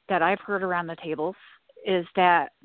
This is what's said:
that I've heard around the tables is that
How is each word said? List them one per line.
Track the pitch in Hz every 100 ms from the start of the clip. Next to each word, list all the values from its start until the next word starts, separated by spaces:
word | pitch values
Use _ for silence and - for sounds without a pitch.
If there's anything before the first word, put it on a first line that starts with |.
| -
that | 180
I've | 165 196
heard | - 202
around | 190 175 165
the | 165
tables | 170 151 160 196 - _ _ - -
is | 185 175 -
that | 180 170 139 -